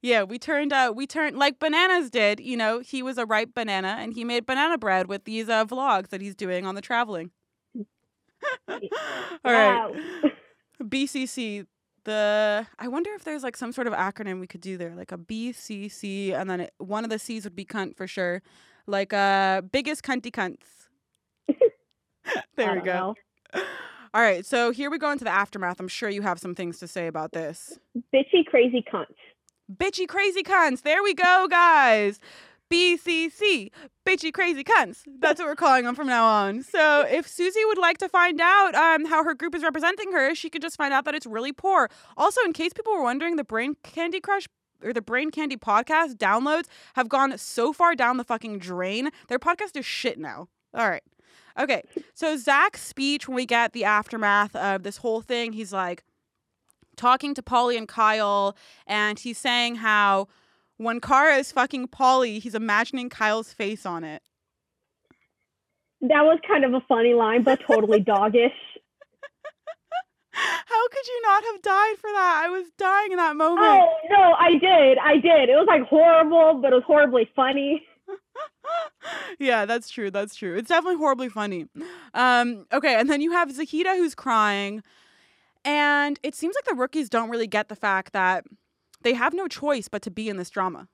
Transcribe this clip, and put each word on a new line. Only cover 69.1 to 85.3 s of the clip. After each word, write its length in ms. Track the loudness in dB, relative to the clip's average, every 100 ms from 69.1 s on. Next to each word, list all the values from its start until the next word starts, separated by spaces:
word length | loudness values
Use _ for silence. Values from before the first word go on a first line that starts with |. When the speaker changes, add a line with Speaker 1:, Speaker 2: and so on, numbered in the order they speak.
| _ -20 _ -20 _ -18 -18 _ -10 -10 _ _
Speaker 1:
How 560 | -4 -4 -4 -2 0 0
could 180 | -2 -8
you 160 | -4
not 220 | 2 2
have 180 | 0 -6
died 340 | -2 2 2 0
for 100 | -6
that? 320 | 0 2 2
I 40 | 0
was 180 | -4 -10 _
dying 360 | 0 2 0
in 60 | 0
that 180 | 0 2
moment. 300 | 2 4 6
Speaker 2:
Oh, 260 | 8 6 4 2
no, 240 | 6 8 8
I 140 | 6 4
did. 400 | 6 8 8 6
I 160 | 6
did. 340 | 4 6 6 8
It 60 |
was, 120 | 6 6
like, 140 | 4 4
horrible, 720 | 6 8 8 8 8 8 6
but 120 | 6
it 20 |
was 100 | 4
horribly 460 | 6 6 6 4 0 2
funny. 500 | 0 2 0 -2 -4 _ -16
Speaker 1:
<laughs> 80 | -16 _ -14 -14 _ -6 -6 -6 _ -14 -12 -12 -4
Yeah, 260 | 0 2 2
that's 240 | -4 -6
true. 200 | -10 -8
That's 240 | -6 -8
true. 220 | -10 -8 -8
It's 120 | 0
definitely 300 | 0 0 -2
horribly 300 | 0 0 -4
funny. 380 | -6 -6 -6 -10 -14 -16 -16 -12
Um, 520 | 0 2 4 2 -4 -4
okay, 220 | -2 2
and 160 | 2 2
then 100 | 0
you 120 | 0
have 180 | 0 -2
Zahida 460 | -4 -8 -4 -2 0
who's 180 | -2
crying, 680 | -4 -2 2 2 0 -4 -8 -16 _ _ _ _